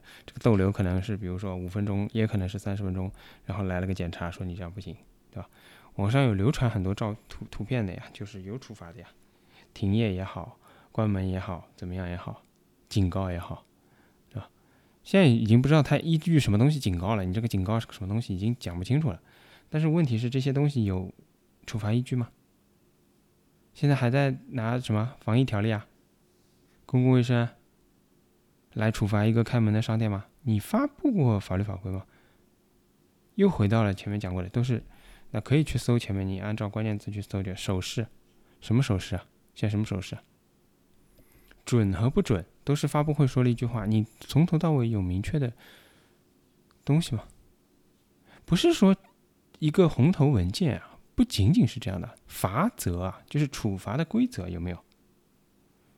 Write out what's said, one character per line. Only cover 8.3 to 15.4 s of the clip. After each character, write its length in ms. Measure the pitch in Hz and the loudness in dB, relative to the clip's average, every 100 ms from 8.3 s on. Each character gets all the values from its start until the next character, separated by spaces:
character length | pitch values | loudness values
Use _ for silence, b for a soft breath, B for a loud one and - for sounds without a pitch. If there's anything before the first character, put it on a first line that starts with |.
| 98 | -14
有 140 | 95 123 | -12 -12
处 160 | - | -14
罚 180 | 104 85 | -18 -18
的 80 | 85 | -20
呀， 80 | 87 _ b b b b b | -20 _ b b b b b
停 220 | - 98 107 | -4 0 2
业 180 | 110 | 2
也 100 | 90 | -2
好， 360 | 95 - - - b b b | -6 -10 -14 -16 b b b
关 180 | - 107 | -2 0
门 180 | 95 95 | 0 -2
也 120 | 92 | -4
好， 280 | 98 85 - - | -6 -10 -12 -14
怎 120 | 90 | -10
么 80 | 92 | -8
样 120 | 87 | -6
也 60 | 90 | -8
好， 280 | - - _ _ _ _ - | -10 -14 _ _ _ _ -6
警 220 | 107 92 | 0 0
告 220 | 98 95 | 0 -4
也 80 | 87 | -6
好， 260 | - 90 _ _ b b b b b | -8 -14 _ _ b b b b b
对 100 | 110 | -14
吧？ 100 | - b b b b b | -14 b b b b b
现 160 | - 196 | 2 6
在 60 | 156 | 8
已 200 | 117 | 6